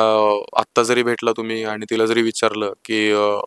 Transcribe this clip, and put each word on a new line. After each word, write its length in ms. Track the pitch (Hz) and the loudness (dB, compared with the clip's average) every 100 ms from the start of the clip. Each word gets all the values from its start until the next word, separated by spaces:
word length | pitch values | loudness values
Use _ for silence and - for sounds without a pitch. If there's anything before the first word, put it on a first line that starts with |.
| 110 110 107 104 - - | 4 4 2 0 -2 -2
आत्ता 280 | 113 - | 0 0
जरी 200 | 117 123 | 2 2
भेटला 280 | 120 117 117 | 0 0 -2
तुम्ही 320 | 113 113 113 | -2 -4 -6
आणि 220 | 110 107 107 | -6 -6 -4
तिला 160 | 113 110 | 0 2
जरी 160 | 113 | 2
विचारलं 520 | 113 - 113 104 104 - - | 0 0 -2 -2 -6 -6 -4
की, 260 | 110 107 | 0 2
अ, 280 | 104 104 101 | 2 2 0